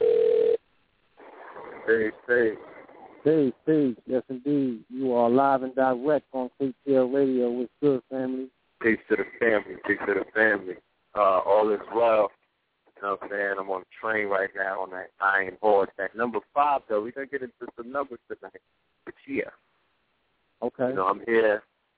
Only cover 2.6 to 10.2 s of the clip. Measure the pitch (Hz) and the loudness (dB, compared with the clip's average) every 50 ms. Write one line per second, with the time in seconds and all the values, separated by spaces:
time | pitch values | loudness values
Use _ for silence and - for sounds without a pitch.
2.6 | - - - - - - - - - - - - - 143 160 160 143 127 - _ | -12 -20 -20 -20 -20 -20 -20 -20 -20 -20 -10 -2 0 2 4 4 2 2 0 _
3.6 | - 156 160 151 143 131 113 - - - 127 127 - - 131 127 123 143 147 143 | 0 0 2 2 2 0 -2 -4 -6 -4 -4 -4 -4 -6 -10 -8 -4 -2 0 0
4.6 | 139 131 120 110 - - 123 131 135 127 120 120 120 117 120 131 139 139 135 131 | 0 -2 -4 -6 -10 -12 -8 -6 -2 0 2 4 4 4 6 4 4 4 2 0
5.6 | 127 131 127 131 131 131 127 120 127 151 151 135 - _ - 131 127 123 _ - | -2 -2 0 0 2 2 0 0 0 0 0 0 -2 _ -8 -8 -8 -6 _ -4
6.6 | 139 135 120 _ - 139 139 131 127 123 131 139 139 135 131 127 123 120 120 123 | -6 -6 -6 _ -2 2 2 4 4 2 2 2 2 2 2 0 0 0 -2 -4
7.6 | 123 110 _ - 147 147 135 127 - - 131 131 131 131 131 131 131 131 _ _ | -6 -8 _ 0 0 2 2 0 -2 -8 -8 -6 -6 -6 -6 -8 -8 -12 _ _
8.6 | _ _ _ - - 113 110 - - - 110 101 95 - - - 120 113 110 104 | _ _ _ -2 0 0 0 0 0 -2 -2 -2 -2 -4 -4 0 2 2 2 2
9.6 | 98 98 90 - - - 101 95 98 101 101 95 | 0 -4 -14 -8 -4 -4 -4 -2 -2 -2 -2 -2